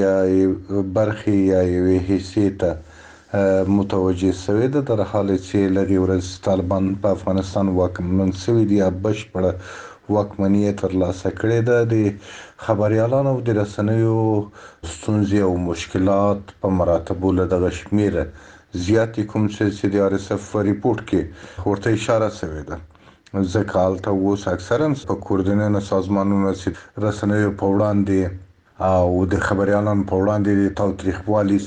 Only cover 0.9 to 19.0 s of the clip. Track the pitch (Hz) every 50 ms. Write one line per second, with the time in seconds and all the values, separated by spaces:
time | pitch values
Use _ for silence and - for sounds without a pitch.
0.9 | 92 110 107 107 107 - - 107 101 98 95 95 92 92 92 90 90 90 90 92
1.9 | 92 92 90 95 98 92 95 92 - 110 101 95 101 - 95 85 80 80 - -
2.9 | - - - - - - - - - 101 98 95 95 95 92 95 101 101 95 101
3.9 | 101 95 92 92 90 90 95 95 92 - - - 101 110 123 135 143 147 135 131
4.9 | 113 104 95 - - 104 101 98 95 92 95 - - 101 98 92 95 98 95 92
5.9 | 98 92 92 92 95 92 92 - - - - 101 95 95 92 90 98 95 95 95
6.9 | 98 98 - 101 95 95 - 98 95 95 92 95 - 104 98 98 92 92 90 87
7.9 | 90 - 90 87 92 95 95 92 92 - - 120 117 113 107 101 101 101 95 92
8.9 | 90 92 95 107 107 107 - - - 92 92 92 92 92 - - - - - -
9.9 | - - _ - 104 104 101 101 - - 98 98 101 101 104 101 101 101 - 92
10.9 | 92 92 90 87 90 - - 95 - - - 110 117 117 117 123 120 120 117 113
11.9 | 113 110 107 101 101 - - - - - - - - - - - 110 98 104 104
12.9 | 110 110 113 120 131 139 139 135 131 123 117 117 107 104 101 101 - - 104 104
13.9 | 110 113 113 113 110 113 110 110 107 104 104 104 - - - - - - - -
14.9 | - - - - 104 107 101 98 101 101 98 92 90 90 90 87 82 82 - -
15.9 | - 95 95 98 98 98 101 104 101 101 101 - - - - 98 95 90 87 87
16.9 | 85 82 82 - 92 87 92 95 92 92 92 87 92 90 90 90 82 - - -
17.9 | 101 104 104 98 85 80 71 71 - - - - - - - _ - 90 90 92
18.9 | 110 113